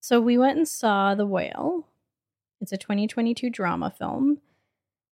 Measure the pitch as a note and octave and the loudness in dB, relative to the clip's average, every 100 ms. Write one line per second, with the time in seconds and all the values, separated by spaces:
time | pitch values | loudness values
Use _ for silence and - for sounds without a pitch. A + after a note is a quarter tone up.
0 | - A#3+ A#3 A#3+ C4 C#4 D#4+ - A3+ G3+ | 2 2 4 4 4 4 0 0 0 2
1 | G3 G3+ G3+ F#3+ - - - F4 D#4 _ | 2 0 0 -2 -4 -4 -4 -4 -8 _
2 | _ _ _ _ _ _ G3 G3 - G3+ | _ _ _ _ _ _ -10 -10 -4 -2
3 | G#3+ - A#3 A#3 B3 A#3 F#3 F3 - - | -2 0 -2 0 -4 -2 -2 -2 -4 -6
4 | - - C4+ D4 _ _ _ _ _ _ | -8 0 0 0 _ _ _ _ _ _
5 | _ | _